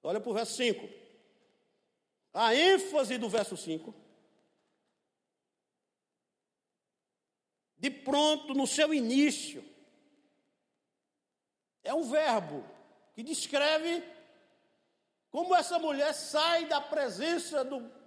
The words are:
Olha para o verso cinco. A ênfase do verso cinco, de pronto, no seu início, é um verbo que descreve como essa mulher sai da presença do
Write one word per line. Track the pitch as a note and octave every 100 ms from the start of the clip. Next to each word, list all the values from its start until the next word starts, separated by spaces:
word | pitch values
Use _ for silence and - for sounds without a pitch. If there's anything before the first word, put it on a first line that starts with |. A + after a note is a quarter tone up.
Olha | D3 G3+
para | A3
o |
verso | G#3+ A3+ -
cinco. | B3 G#3 - - - - _ _ _ _ _ _ _ _ _ _ _ F3
A | A3+ A#3+
ênfase | F4 F#4+ F#4+ D4+ B3 B3
do | A3+
verso | A3 G3 F3+
cinco, | - D#3+ D#3+ - - _ _ _ _ _ _ _ _ _ _ _ _ _ _ _ _ _ _ _ _ _ _ _ _ _ _ _ _ _ _ _ _ _ _ _ _ _
de | B3+
pronto, | - B3+ C#4+ D4+ D4+ D4+ C4
no | C4+
seu | - D#4
início, | D#4 A3+ C4 D4 - - - - - _ _ _ _ _ _ _ _ _ _ _ _ _ _ _ _ _ _ _ _
é | -
um | C#4+ C#4+
verbo | D4 D#4 A3+ E3 D3 A2 - - _ _
que | -
descreve | A#3 D#4+ - C#4+ D4 D#4 E4 E4+ E4+ - - _ _ _ _ _ _ _ _ _ _
como | C4+ F4
essa | F4+ F4 E4+
mulher | D#4+ C#4 C#4+
sai | D4+ - D4+ D#4+ E4+ D#4+
da | D4
presença | C#4 D#4 C4+ F3+ D4 E4+ - D4+
do | B3+ C4+ A#3 -